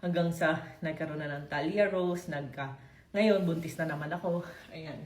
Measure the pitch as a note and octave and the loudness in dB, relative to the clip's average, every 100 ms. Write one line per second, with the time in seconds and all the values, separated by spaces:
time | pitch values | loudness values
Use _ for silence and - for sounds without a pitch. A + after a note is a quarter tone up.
0 | F3+ E3+ E3+ - D#3+ D#3+ - - D#3+ D#3 | 2 2 2 2 2 2 -4 -6 -6 -4
1 | D#3 D3+ D3 C#3+ D3 D3 D#3 G3+ G3+ F#3 | -4 -4 -4 -6 -4 -2 0 4 4 4
2 | F3+ F3 E3+ D3 C#3+ C3+ C3+ C3 - - | 2 0 -2 -6 -6 -6 -8 -8 -16 -20
3 | - G3+ A3 G3 F3 E3 E3 - D#3+ D3+ | -6 4 6 6 4 0 -2 -4 -2 -2
4 | D3 F3 F3+ F3 - - - E3 D#3 - | -4 -4 0 -2 -2 -12 -14 -12 -10 -10